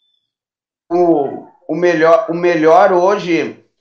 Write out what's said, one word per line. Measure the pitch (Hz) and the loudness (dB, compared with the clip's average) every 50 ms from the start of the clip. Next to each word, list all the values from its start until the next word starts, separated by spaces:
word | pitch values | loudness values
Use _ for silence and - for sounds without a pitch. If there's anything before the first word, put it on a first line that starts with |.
| _ _ _ _ _ _ _ _ _ _ _ _ _ _ _ _ _ _ | _ _ _ _ _ _ _ _ _ _ _ _ _ _ _ _ _ _
O, | 170 175 180 170 160 147 139 135 - - - - _ _ _ - | -2 0 0 0 0 0 -2 -6 -8 -12 -18 -20 _ _ _ -10
o | 156 | -8
melhor, | 170 175 175 170 156 160 165 170 160 - - | -2 -2 0 0 2 2 2 2 2 0 -4
o | 165 | -6
melhor | 175 175 175 175 160 156 165 160 175 202 196 | -4 -2 -2 0 2 2 4 4 4 4 4
hoje, | 190 175 175 190 208 208 170 175 170 156 139 113 - - _ _ _ _ | 2 2 0 0 -2 -2 -4 -4 -4 -4 -4 -6 -10 -16 _ _ _ _